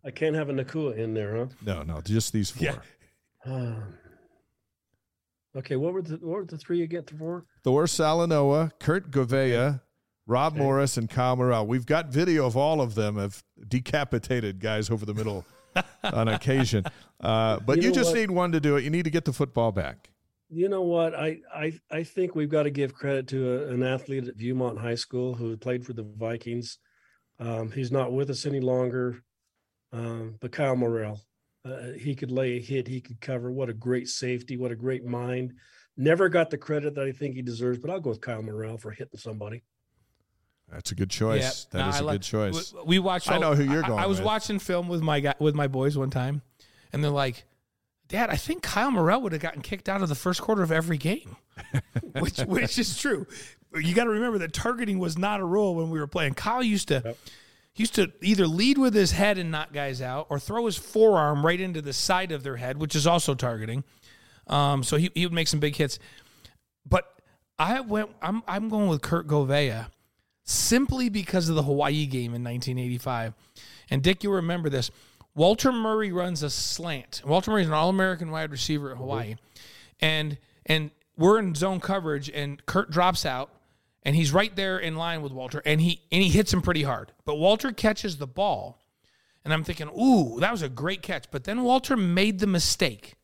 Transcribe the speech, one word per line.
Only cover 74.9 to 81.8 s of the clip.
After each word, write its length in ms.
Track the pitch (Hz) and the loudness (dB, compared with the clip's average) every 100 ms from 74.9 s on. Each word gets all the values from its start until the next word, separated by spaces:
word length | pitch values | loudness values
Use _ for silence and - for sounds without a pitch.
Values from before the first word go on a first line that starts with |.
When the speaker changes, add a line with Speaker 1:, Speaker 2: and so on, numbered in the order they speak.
| - - _ - - | -8 -20 _ -14 4
Speaker 3:
Walter 360 | 170 214 262 | 4 6 4
Murray 400 | 240 220 220 214 | 2 0 0 0
runs 320 | 180 180 165 | -2 -2 -2
a 60 | 147 | -4
slant. 720 | - - - 170 143 123 - 139 | -4 -4 -4 -6 -8 -8 -10 2
Walter 240 | 165 190 | 2 4
Murray 100 | 214 | 2
is 40 | 165 | 4
an 40 | |
All-American 560 | 151 170 190 190 175 165 | 4 4 4 2 0 -6
wide 220 | 156 156 | -6 -6
receiver 400 | 139 - 151 139 | -6 -2 -2 -4
at 60 | 127 | -8
Hawaii. 340 | 131 135 110 113 | -6 -6 -6 -10
Speaker 1:
Mm-hmm. 720 | _ - - - - _ 156 | _ -20 -20 -20 -20 _ 0
Speaker 3:
And, 320 | 156 151 143 _ _ - | 2 -2 -6 _ _ 0
and 240 | 160 151 _ _ - | 0 0 _ _ 4
we're 220 | 170 220 | 6 6
in 160 | 196 147 | 4 0
zone 240 | 190 | 0
coverage, 500 | 185 | -2